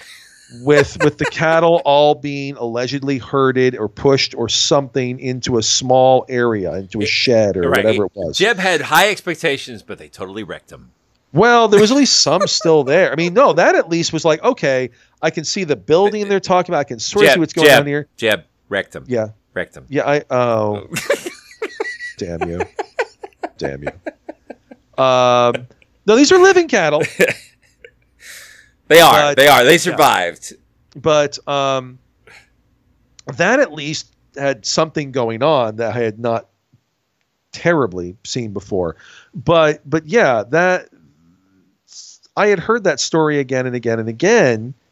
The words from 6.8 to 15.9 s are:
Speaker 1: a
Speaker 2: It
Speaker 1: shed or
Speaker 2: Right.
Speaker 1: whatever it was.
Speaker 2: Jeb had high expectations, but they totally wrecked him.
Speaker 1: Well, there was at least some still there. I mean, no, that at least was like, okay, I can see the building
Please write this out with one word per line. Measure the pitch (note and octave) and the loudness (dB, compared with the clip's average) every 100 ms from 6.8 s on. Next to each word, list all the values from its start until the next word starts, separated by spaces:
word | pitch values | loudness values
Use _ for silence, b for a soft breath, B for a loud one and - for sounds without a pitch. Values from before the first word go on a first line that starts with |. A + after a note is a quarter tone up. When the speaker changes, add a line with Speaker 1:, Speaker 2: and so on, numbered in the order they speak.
| F#2+ A2 | -10 -6
Speaker 1:
a | |
Speaker 2:
It | G#2 | -4
Speaker 1:
shed | - - A2+ G#2 F#2+ | -2 0 2 2 0
or | E2+ | 0
Speaker 2:
Right. | A2+ | 0
Speaker 1:
whatever | G#2+ G#2 | 0 0
it | G2 | -2
was. | G2+ E2+ - | -6 -8 -2
Speaker 2:
Jeb | G3 F#3 | -2 0
had | F#3 E3 | -2 -2
high | C3 D#3 G3+ | 0 0 2
expectations, | F#3+ - D#3+ D#3+ C#3 - A2+ | 0 -8 -6 -4 -4 -8 -16
but | - F#2+ | -16 -18
they | D#2 | -18
totally | - F#2+ G2 | -14 -12 -12
wrecked | F#2 D#2 _ | -12 -14 _
him. | C#2+ B1+ _ _ _ _ | -20 -20 _ _ _ _
Speaker 1:
Well, | C#3 A#3 A#3+ A3+ | 2 4 4 6
there | G3+ | 4
was | G#3+ | 4
at | C4+ | 4
least | B3+ - | 2 2
some | C#3+ E3 D5+ | 2 0 0
still | - - D#3+ | -2 2 2
there. | C3 D#3 D#3+ | 4 2 2
I | C#3 | 0
mean, | F3 | -2
no, | F3+ C#4 | 2 2
that | D#3+ A3+ | 4 2
at | F#4 F#3 | 2 0
least | E3+ D#3+ | -2 -2
was | D#3+ E3 | -2 0
like, | D#3 | 0
okay, | A3+ B3+ D3 C3 B2+ b b b | 0 -2 0 -2 -4 b b b
I | D#3+ | -6
can | E3 | -4
see | D3 G#3 | -8 -6
the | E3+ B2 | -4 -4
building | F2+ | 0